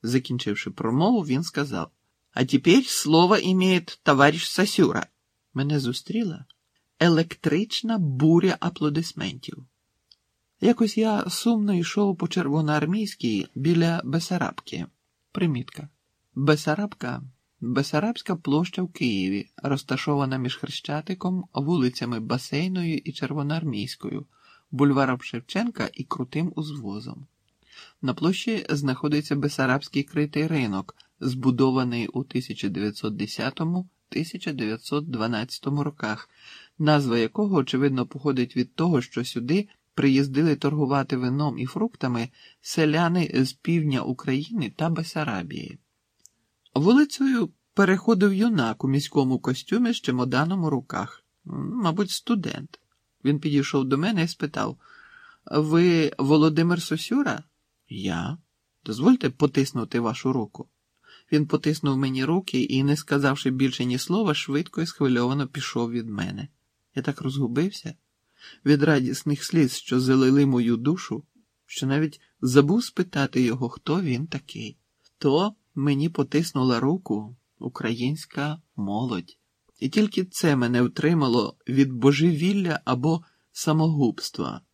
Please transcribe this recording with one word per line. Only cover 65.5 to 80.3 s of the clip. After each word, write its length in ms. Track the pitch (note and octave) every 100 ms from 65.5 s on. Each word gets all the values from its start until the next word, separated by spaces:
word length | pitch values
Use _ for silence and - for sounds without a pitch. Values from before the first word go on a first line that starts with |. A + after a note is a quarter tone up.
| C#3+ - A#2+ A#2+
від 180 | A#2+ A2+
мене. 400 | G2+ F#2 G2 C#3+ _ _ _ _
Я 80 | -
так 180 | - C#3
розгубився 720 | C3+ C3+ B2 B2 F3+ - D#3+ - _ _ _ _ - -
від 180 | C#3 D3
радісних 600 | D3+ D3 B2+ C3+ - C#3+
сліз, 320 | - E3 C3+ -
що 240 | - B2+
залили 460 | B2+ C3 C3 C#3 C#3
мою 300 | B2 A#2 A#2
душу, 480 | B2+ F3+ - G#2+ - _ _ _ _
що 200 | - C3+
навіть 340 | C#3 D#3 - _ _
забув 440 | B2+ C3 C#3+ G#3
спитати 580 | - - F3+ C#3+ C3+ -
його, 260 | B2 B2 B2+
хто 320 | - - D#3+
він 260 | F3 A#2+ D#3+
такий. 500 | C#3 - A2 A2 - _ _ _ _
То 360 | D3 D3 G3+ G#3 _
мені 340 | - C#3+ C#3 D#3+
потиснула 720 | E3+ C3+ D3 E3 C#3 B2+ A#2
руку 560 | C3 F#3 - G#2+ G#2+ B2 _ _
українська 1040 | B2+ - A#2 A#2 B2 D3+ - - D3 D#3+ _ -
молодь. 640 | G2 G#2 B2+ G2 - - _ _ _ _
І 80 | C3+
тільки 360 | G#3+ G#3+ -
це 320 | F#3